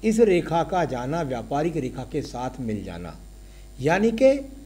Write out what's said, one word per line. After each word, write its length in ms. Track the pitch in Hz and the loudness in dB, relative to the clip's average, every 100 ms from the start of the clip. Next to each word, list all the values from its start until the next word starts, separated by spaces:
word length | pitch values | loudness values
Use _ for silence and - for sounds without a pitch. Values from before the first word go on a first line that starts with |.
इस 160 | 220 214 | 2 6
रेखा 420 | 226 180 156 165 160 | 6 6 2 0 0
का 180 | 185 156 | 0 0
जाना 360 | 127 123 160 | -2 -4 -2
व्यापारिक 540 | 151 123 113 143 165 156 | -2 -4 -4 -2 -2 -2
रेखा 260 | 131 127 123 | -6 -6 -6
के 160 | 156 | -6
साथ 360 | - 123 127 127 | -6 -6 -8 -6
मिल 220 | 120 104 | -4 -4
जाना, 340 | 92 85 87 78 - - - - - - | -6 -10 -10 -14 -18 -20 -20 -20 -20 -4
यानी 320 | 131 175 220 | 0 4 2
कि 220 | 226 262 277 277 - | 6 4 4 -2 -14